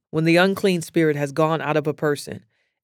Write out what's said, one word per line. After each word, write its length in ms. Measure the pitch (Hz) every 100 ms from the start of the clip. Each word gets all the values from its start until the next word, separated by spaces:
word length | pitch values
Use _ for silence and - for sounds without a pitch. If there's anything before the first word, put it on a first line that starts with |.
| _
When 140 | 156
the 120 | 165 170
unclean 460 | 196 190 196 175
spirit 340 | - 170 156 143
has 160 | 143
gone 280 | 139 156 160
out 160 | 143 151
of 100 | 147
a 80 |
person, 500 | 135 151 143 - 104 - _ _ _